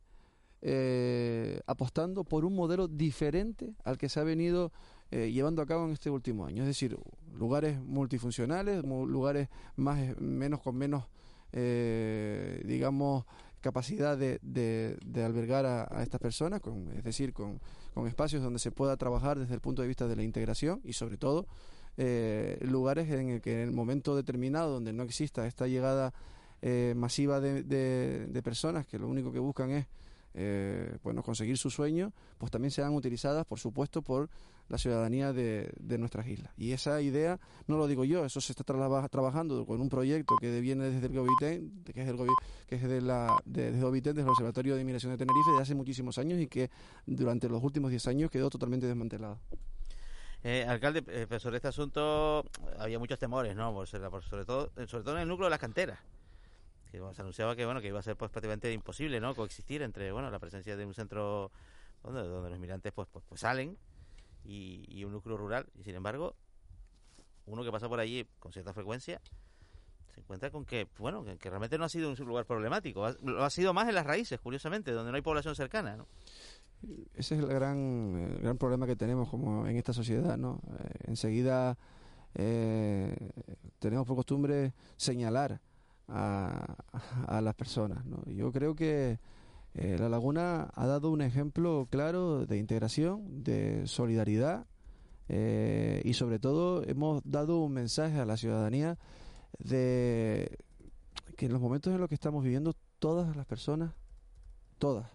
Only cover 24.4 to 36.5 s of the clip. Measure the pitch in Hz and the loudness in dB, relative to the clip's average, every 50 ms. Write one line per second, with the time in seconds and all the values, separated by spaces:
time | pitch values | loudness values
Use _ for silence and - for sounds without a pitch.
24.4 | 127 131 143 160 165 156 139 123 117 110 110 113 127 117 117 - 151 143 - 131 | 2 2 2 2 2 2 0 0 -2 -2 -2 -2 -4 -4 -2 -2 -2 0 0 0
25.4 | 113 117 120 - 127 131 127 127 127 135 135 135 131 127 - - - - - - | -2 -2 0 0 2 2 4 4 4 4 4 4 2 0 -2 -6 -12 -16 -18 -18
26.4 | - - - - - 123 123 123 120 120 120 120 120 123 - - 143 143 139 139 | -20 -20 -10 -4 0 2 4 4 4 4 4 2 0 0 2 2 4 4 4 4
27.4 | 139 139 139 139 - 139 139 135 131 131 127 127 127 131 131 120 110 - 127 123 | 4 2 2 0 0 2 2 2 4 4 4 2 2 2 0 -2 -4 -4 -4 -2
28.4 | 120 - 117 - - 156 175 160 139 - - 104 107 120 131 135 127 127 123 127 | -2 -2 -2 0 0 0 0 -2 -2 -4 -4 -4 -2 -2 0 0 -2 -2 -2 0
29.4 | 127 143 135 - 131 131 139 147 139 - - - - - - - - - - - | 0 0 0 0 0 0 0 0 -2 -2 -8 -16 -18 -18 -20 -20 -20 -12 -6 -4
30.4 | 95 104 101 98 98 98 98 90 87 82 - - - 113 117 120 - - 117 110 | -2 0 0 0 0 0 -2 -2 -4 -6 -8 -6 -6 -4 -4 -2 -2 -4 -4 -2
31.4 | 110 110 135 127 - 139 - - 147 151 160 165 190 208 - - - - - - | 0 0 0 0 -2 -2 -2 0 0 2 2 0 0 -2 -6 -10 -18 -20 -10 -8
32.4 | - 113 - 113 127 143 135 - 143 143 147 147 127 127 120 120 - 139 143 156 | -6 -4 -2 -2 -2 0 0 0 0 2 0 0 0 0 -2 0 0 0 0 0
33.4 | 165 - - - - 117 107 127 143 147 - 160 143 - 131 131 147 160 - - | 0 -2 -6 -4 -4 -2 -2 0 -2 0 -2 -4 -2 0 0 0 0 -2 -6 -12
34.4 | - - - - - - 127 - - 127 117 113 113 110 120 131 139 139 131 127 | -18 -18 -20 -20 -10 -6 -2 0 2 2 2 2 2 2 2 2 0 0 0 0
35.4 | 123 113 107 104 - - - - - - 120 113 117 117 - 104 113 127 101 - | 0 0 0 -2 -2 -6 -8 -10 -4 -2 -2 -2 -2 -2 -4 -4 -4 -6 -6 -8
36.4 | 147 - | -10 -12